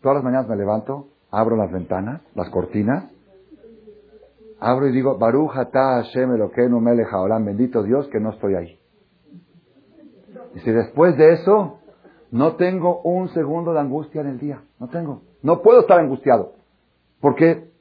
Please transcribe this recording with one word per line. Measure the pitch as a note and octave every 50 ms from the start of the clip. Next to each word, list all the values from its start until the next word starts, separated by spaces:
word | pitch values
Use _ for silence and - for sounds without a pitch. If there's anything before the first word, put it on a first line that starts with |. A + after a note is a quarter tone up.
| _
Todas | C3+ C#3
las | C#3+ C3
mañanas | B2+ B2 C3 C3 G#2+
me | A2+
levanto, | G2+ G2+ G2 G#2 A2 A2 - C3+ C#3+ C#3+ - _ _ _ _
abro | - G2+ A2 A2+ A2+
las | A2 G#2 F#2 E2
ventanas, | F#2 F2 E2+ F#2 F#2 G2 G#2+ C3 E3 _ _ _
las | - F#2 -
cortinas, | - F2+ F2 - - G#2 G#2 G#2+ C3 E3+ F#3+ - - _ _ _ _ _ _ _ - _ _ A3+ A3+ G#3+ G#3+ - - - _ _ _ - - _ _ _ - - - _
abro | G#2 A2+ B2 C3 C#3 C#3
y | B2
digo, | C3 C3 C#3 C3
'Baruch | - A2+ A2+ A#2 C#3 D#3 D3+ -
atah | C3+ B2 - - C3 C3 C3+ C3 A#2+ A2
Hashem | - - C3 B2+ B2+ B2+
Elokeinu | A2+ G#2 G2+ - - A#2+ B2 A#2+ A#2+
melech | A2+ A#2+ A#2+ A#2 A2+ G#2+
haolam, | - G2 F#2 G2 A2 A2+ A2
bendito | G2+ G2+ G2+ B2 B2+ B2+ A#2+ G#2
Dios | G2 A#2+ C#3 C#3+ C#3+
que | - A2
no | G#2 A2
estoy | G#2+ - - G2+ G2
ahí'". | F2+ E2+ E2 - _ _ _ _ _ _ _ _ _ _ _ - F3 _ _ _ - _ _ _ _ _ _ _ - - - _ _ _ _ - - - - -
Dice, | - - A#2+ A2
"Después | A#2 A2+ - - C#3 D#3+ F3+ E3
de | B2+ D#3 D#3 E3+
eso, | E3 E3 F#3+ G3+ G#3+ G3 D3 - - _ - - _ _ - _ _ _ _
no | - A#2 C3+ D#3+ D#3+
tengo | D#3+ F3 F3+ F#3 F#3 E3 F3+ F3 F3 -
un | E3 F3 F#3 F#3 F3
segundo | - E3+ D#3 C#3 D3+ E3+ E3+ E3 E3+
de | D#3
angustia | C#3+ C#3 C3 D3+ D3+ D3 - D#3+
en | D3
el | C#3 C3+ A#2+
día, | C#3+ D3 C#3+ - - _ _ _
no | A#2+ B2
tengo, | - E3+ E3+ D3+ C#3 - _ _ _ _ -
no | C3+ E3+ F3 -
puedo | G#3+ A#3+ B3
estar | - - G3 F3
angustiado". | E3 C#3 C3+ C3+ - C#3+ B2+ A2+ F#2 - - _ _ _ _ _ _ _ _ _ _ _ _ _
¿Por | - C#3+ B2
qué? | - D#3+ E3 E3 D#3+ - - _ _